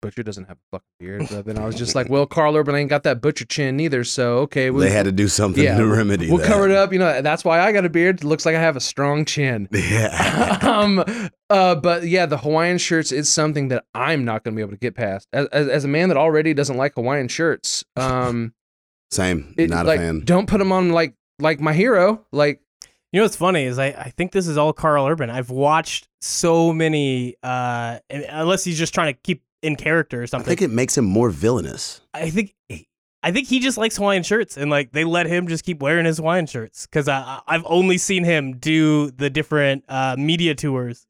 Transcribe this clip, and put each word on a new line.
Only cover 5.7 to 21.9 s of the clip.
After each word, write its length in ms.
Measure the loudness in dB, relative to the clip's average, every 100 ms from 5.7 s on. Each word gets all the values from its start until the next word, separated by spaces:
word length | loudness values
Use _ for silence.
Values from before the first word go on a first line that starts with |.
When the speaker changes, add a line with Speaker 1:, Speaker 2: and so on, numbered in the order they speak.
| 4
Speaker 2:
to 80 | 4
remedy 440 | 4 2 0 2
Speaker 1:
we'll 80 | 2
Speaker 2:
that. 100 | 4
Speaker 1:
cover 220 | 4 6
it 40 | 4
up." 160 | 4
You 60 | 2
know, 220 | 2 2
that's 220 | 0 0
why 160 | 2 4
I 140 | 4
got 100 | 4
a 60 | 2
beard. 300 | 2 2 2
It 20 |
looks 220 | 0 0 2
like 100 | 2
I 60 |
have 160 | 2 0
a 40 |
strong 440 | -4 -2 0 0 0
chin. 420 | 0 0 0 -2
Speaker 2:
<laughs> 20 |
Yeah. 760 | -2 0 2 0 0 0 0 0 2
Speaker 1:
<laughs> 80 | 2
Um, 340 | 2 2 2 0 -4 -10 _ _
uh, 260 | 4 4 4
but 280 | 2 0
yeah, 220 | 0 0 2
the 120 | -2
Hawaiian 400 | 0 0 2 0
shirts 340 | 0 0 0
is 160 | -2 0
something 420 | 2 0 0 -2
that 160 | -2 -4 -6
I'm 280 | -2 0
not 200 | 0 -4
gonna 120 | -4 -6
be 60 |
able 100 | -6
to 60 | -4
get 160 | -6 -4
past. 320 | -4 -4 -6
As, 140 | -4 -2
as, 200 | 0 0
as 160 | 0
a 40 | 0
man 200 | 2 2
that 80 | 4
already 360 | 4 4 2
doesn't 240 | 0 0 0
like 160 | -2 -2
Hawaiian 320 | -2 -2 -4
shirts, 560 | -2 -2 -2 -4 -8 -8 -6
um, 560 | -2 -2 -2 -2 -6 _
Speaker 2:
<laughs> 540 | _ _ _ _ _
Same. 420 | -2 0 -2 -4 -2
Speaker 1:
it, 120 | -2
Speaker 2:
Not 160 | 0 0
a 20 |
Speaker 1:
like, 100 | 0
Speaker 2:
fan. 220 | 0 -4
Speaker 1:
don't 240 | 2 2 2
put 140 | 0
'em 100 | 2
on, 180 | 2 2
like, 240 | 2 -2 _ _ _
like 200 | -2 0
My 140 | 0
Hero. 520 | 2 4